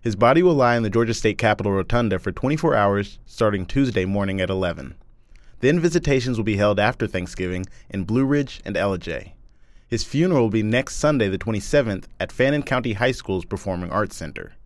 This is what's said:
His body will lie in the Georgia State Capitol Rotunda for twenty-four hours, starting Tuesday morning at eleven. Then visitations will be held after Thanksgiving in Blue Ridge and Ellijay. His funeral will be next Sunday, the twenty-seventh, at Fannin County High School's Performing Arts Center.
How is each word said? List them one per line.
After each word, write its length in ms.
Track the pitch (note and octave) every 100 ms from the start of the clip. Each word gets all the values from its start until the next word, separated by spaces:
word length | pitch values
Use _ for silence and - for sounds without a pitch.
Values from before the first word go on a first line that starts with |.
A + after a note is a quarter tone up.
His 140 | A#2 G2+
body 260 | A#2 D3+
will 140 | F3+ D3
lie 200 | B2 A#2+
in 60 |
the 80 | A2
Georgia 240 | A2+ A#2
State 240 | A#2 A2 G2
Capitol 340 | A2+ G#2 G2+
Rotunda 460 | G2 F2+ A#2+ A#2 F#2
for 140 | -
twenty-four 420 | F2 C3 D#3 E3
hours, 460 | A#2+ G2+ G2+ G2+ - -
starting 360 | - A2 G2+
Tuesday 400 | F2 C3+ C3+ G2+
morning 380 | F#2 G2+ G2 F#2+
at 80 | F#2
eleven. 460 | F#2+ F2+ D#2 C2+ - - - _ - - -
Then 200 | B2+ E3+
visitations 580 | E3 E3 - C3+ A#2+ A2+
will 80 | A2
be 120 | G2+
held 220 | G#2 G2+
after 260 | G#2 - A2
Thanksgiving 640 | F#2+ F2+ - F#2 F2+ F#2 - -
in 140 | G2 F#2
Blue 200 | A#2 C3+
Ridge 340 | D3 C#3 - -
and 100 | F#2
Ellijay. 580 | G2 F#2 - C#2 - - - _ - - _
His 160 | A2+
funeral 380 | - C#3 F3+ D3+
will 80 | A2+
be 140 | A2
next 320 | G#2+ A#2+ - -
Sunday, 320 | D3 C#3+ G2+
the 80 | F#2+
twenty-seventh, 680 | A2 G#2+ - D3 A2+ F#2+ - -
at 120 | F#2
Fannin 320 | - C3 D3
County 300 | C3+ B2+ B2+
High 180 | G2 B2
School's 340 | B2 - F#2+ -
Performing 460 | G2 G2 F2+ F2
Arts 240 | G2+ G#2 -
Center. 380 | D#2+ - G1+ -